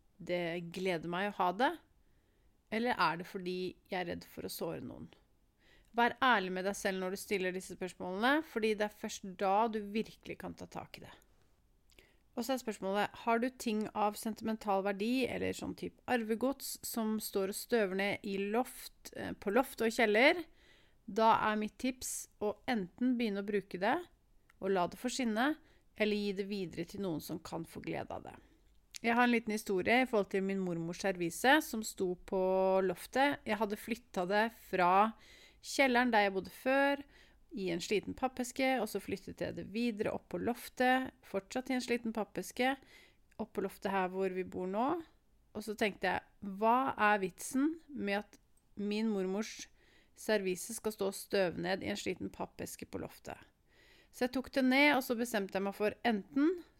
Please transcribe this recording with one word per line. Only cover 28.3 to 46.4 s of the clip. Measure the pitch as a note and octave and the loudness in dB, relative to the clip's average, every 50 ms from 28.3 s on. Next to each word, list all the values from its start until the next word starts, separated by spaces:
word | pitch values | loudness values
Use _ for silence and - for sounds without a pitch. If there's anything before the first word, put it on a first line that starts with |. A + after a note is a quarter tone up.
| - - - - _ _ _ _ _ - _ _ - - | -16 -18 -20 -20 _ _ _ _ _ -20 _ _ -14 -4
Jeg | - A#3 A#3 A#3+ | -2 0 4 4
har | B3 | 4
en | A#3+ A#3+ | 4 4
liten | A3+ A3+ G#3+ G#3 | 2 0 -2 -4
historie | G#3+ - - G3 F3+ F3 G3 A3+ B3+ | -4 -2 0 0 2 4 4 4 4
i | C4 | 4
forhold | A#3+ A#3 G#3 G3 - | 4 2 2 2 2
til | - G3 F#3+ | 0 0 0
min | G3 G3 G3 | 0 0 -2
mormors | F#3 F3 E3+ E3+ E3 E3+ F3 - | -2 -2 -2 -2 -4 -4 -6 -2
servise, | - G3 F#3+ F3 F3 E3 - - - B3+ C#4+ D#4 D#4 | -2 -2 0 0 -2 -4 -2 2 6 6 6 6 4
som | - - A3 | 0 -4 -6
sto | G#3+ - - - F#3+ F3+ F3+ - - | -6 -8 -4 -2 -2 -2 -2 -4 -6
på | - G3+ F#3+ F#3 F#3 F#3+ F#3+ F#3+ F#3+ F#3+ F#3+ F#3+ | -4 -2 0 2 2 2 4 4 4 4 4 2
loftet. | F#3 F3+ - - - - B3+ C4+ C#4+ C#4+ - - | 2 -2 -4 -8 -4 2 2 2 2 2 -2 -4
Jeg | A3 G#3+ G3+ | -4 -2 -2
hadde | A3 G3+ G#3+ - | -2 -2 -2 -6
flyttet | - A3 A#3 - - _ - G3 F3+ F3+ | -4 -6 -6 -6 -8 _ -4 -2 0 2
det | G3+ G#3 A3 A#3 - - - - | 2 2 2 2 -2 -8 -8 -2
fra | - F#3 F3+ F3 F#3 G3 G#3+ A3+ - - - - - - - - - - | 2 4 4 6 8 6 6 4 2 -4 -16 -20 -20 -20 -20 -20 -20 -16
kjelleren | - - - - C#4 C4 A#3+ A#3+ B3+ B3 A3 | -12 -4 2 4 4 6 6 4 4 6 6
der | G#3 G#3 G3 | 6 6 4
jeg | G3 F#3+ | 2 0
bodde | F#3 F3+ - | -4 -6 -12
før, | - - B3+ C4+ C#4 C#4 C#4 C#4+ C#4 - - - - - - - _ - _ E4+ | -4 0 2 4 4 4 4 2 0 -4 -12 -20 -20 -20 -20 -20 _ -20 _ -8
i | G#3+ F#3+ F3+ | -4 -2 -2
en | E3+ F3 | -2 -2
sliten | E3+ - G#3+ F#3 - F#3 F#3 | 0 0 0 0 0 -2 -4
pappeske, | - C4 B3+ - - B3 B3 - - C4 C4 C4 A#3+ | -2 -4 -2 -2 -4 -6 -4 -2 0 2 2 2 2
og | G#3 G#3+ | 0 -2
så | - G3 | -4 -6
flyttet | - - G3 F#3+ - - E3+ - | -6 -6 -8 -6 -8 -12 -8 -6
jeg | F3 E3+ E3+ | -6 -6 -6
det | F3 E3+ F3+ | -8 -10 -6
videre | F#3+ A3+ A#3+ A#3+ G#3 G3+ - - | -4 0 0 0 0 0 -2 -2
opp | - - - _ | -2 -4 -6 _
på | - F3+ | -6 -4
loftet, | F3+ A3+ A#3+ - - - - - B3+ B3+ B3+ C4 C4 - - _ - | -2 -2 -4 -4 -8 -12 -2 2 4 4 4 2 0 -4 -10 _ -12
fortsatt | - - G3 F#3+ - - C4 B3+ - | -6 -6 -6 -6 -4 -6 -6 -2 -2
i | C4 B3+ | -2 -2
en | B3 | 0
sliten | - A#3+ A#3+ A#3+ A3+ | -2 -2 -2 -2 -4
pappeske, | A3 A3 G3+ - _ F#3 F#3+ - - - B3 C4 C4+ - - - - - - - _ _ _ _ _ - | -4 -4 -6 -4 _ -8 -8 -6 -2 0 0 0 0 -2 -8 -18 -20 -20 -20 -20 _ _ _ _ _ -10
opp | G#3+ - - | -10 -6 -4
på | G#3 F#3+ | -4 -4
loftet | F#3+ - - - F#3+ | -4 -6 -6 -4 -2
her | G3 F#3+ F#3 F3+ | 0 0 0 0
hvor | F#3 F#3+ F#3+ F#3 F#3 | 0 0 0 0 0
vi | F#3 F3+ | -2 -4
bor | F#3 - F#3 F#3 F#3 | -4 -4 -4 -4 -2
nå. | F#3+ G#3+ B3 C#4+ F4+ E4+ D#4+ - _ _ _ _ _ _ _ _ - | 0 0 0 0 0 -2 -6 -10 _ _ _ _ _ _ _ _ -10
Og | G#3+ G#3+ | -8 -8
så | A3 G#3 - | -8 -2 0
tenkte | A3+ G3+ - - - F3+ | 0 0 0 0 0 0
jeg, | F3+ - - - _ _ | 0 0 -2 -6 _ _